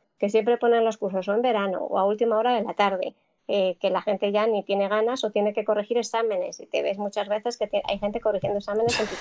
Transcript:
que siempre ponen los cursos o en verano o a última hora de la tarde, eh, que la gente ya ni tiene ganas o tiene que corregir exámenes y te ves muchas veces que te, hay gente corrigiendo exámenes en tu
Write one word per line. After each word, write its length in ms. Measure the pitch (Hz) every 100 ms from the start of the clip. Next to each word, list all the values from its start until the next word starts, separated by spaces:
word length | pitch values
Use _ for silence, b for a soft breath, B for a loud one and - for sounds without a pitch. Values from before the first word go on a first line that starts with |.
| _ _
que 100 | 202
siempre 300 | 220 214 240
ponen 260 | 240 233
los 140 | 226 214
cursos 280 | 202 190 185
o 40 |
en 60 | 208
verano 360 | 254 220 196 175
o 140 | - 190
a 60 |
última 320 | 196 208 233 220
hora 160 | 233
de 100 | 240
la 120 | 226
tarde, 400 | - 202 190 - - _ _ -
eh, 300 | 202 185 175
que 80 | 196
la 140 | 180
gente 280 | 185 196 202
ya 160 | 208 226
ni 160 | 208
tiene 260 | 202 202 196
ganas 360 | 214 220 262
o 60 | 220
tiene 240 | 208 208
que 100 | 208
corregir 320 | 214 208 202 240
exámenes 640 | 226 226 226 190 180 160
y 60 | -
te 160 | -
ves 160 | - 196
muchas 300 | 208 208 196
veces 280 | 208 240 240
que 100 | 208
te, 140 | 208 -
hay 120 | 202
gente 220 | 202 220
corrigiendo 380 | 220 202 202 202
exámenes 400 | 202 208 226 233
en 60 | 214
tu 80 | 185